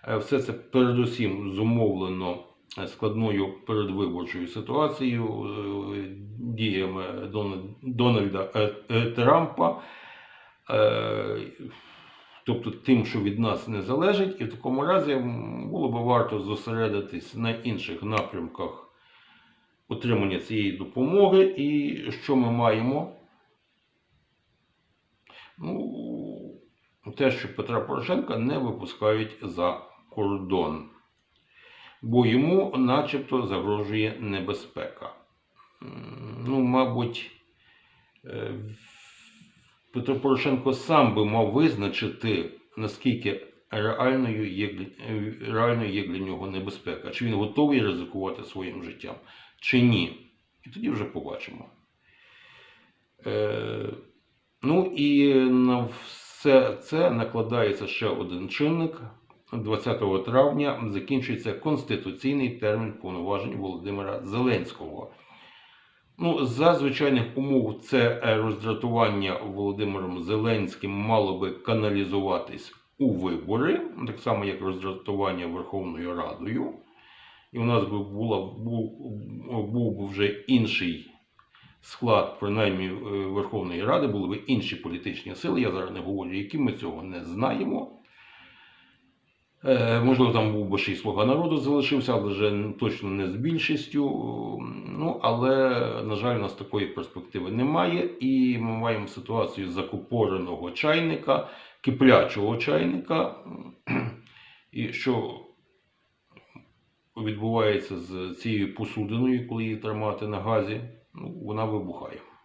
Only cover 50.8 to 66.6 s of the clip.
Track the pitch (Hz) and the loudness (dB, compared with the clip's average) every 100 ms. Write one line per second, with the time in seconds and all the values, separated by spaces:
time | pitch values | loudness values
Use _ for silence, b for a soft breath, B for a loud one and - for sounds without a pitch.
50.8 | 226 113 - 82 71 - - - - _ | -4 -2 -4 -6 -8 -10 -12 -16 -20 _
51.8 | _ _ b b b b b b b b | _ _ b b b b b b b b
52.8 | b b b _ 110 107 107 110 110 107 | b b b _ -4 0 0 -2 -4 -4
53.8 | 107 - - _ _ _ _ _ 131 170 | -6 -10 -16 _ _ _ _ _ 2 4
54.8 | 185 143 143 143 143 135 131 127 127 123 | 2 2 4 6 8 8 6 6 6 4
55.8 | 120 - - - - - 147 131 - - | 0 -6 -16 -18 -20 0 8 8 6 -2
56.8 | - 156 175 117 110 113 107 120 107 98 | -4 2 2 2 -2 -2 0 2 2 0
57.8 | 101 - 110 85 87 90 92 - 151 165 | -4 -2 -2 -2 -4 -6 -6 0 2 2
58.8 | 160 - 117 - _ _ _ 120 104 107 | 0 -4 -14 -18 _ _ _ -6 -2 0
59.8 | 123 117 101 95 101 127 143 139 143 113 | 0 0 2 0 4 6 6 4 0 -2
60.8 | 113 98 - 135 120 113 113 - 156 139 | -4 -4 -2 -2 0 -4 -4 -4 -2 -2
61.8 | - 107 95 - 135 139 127 - 107 107 | 0 -4 -4 -4 -2 0 -2 0 0 0
62.8 | 110 107 92 90 90 101 101 95 98 87 | -2 -6 -8 -6 -2 -2 -4 -6 -6 -6
63.8 | 95 98 98 - 87 113 127 104 85 - | -6 -6 -4 -6 -4 0 2 0 -2 -12
64.8 | 80 - - B B B B B B B | -12 -12 -14 B B B B B B B
65.8 | B B B - 170 147 127 120 | B B B -4 0 2 0 6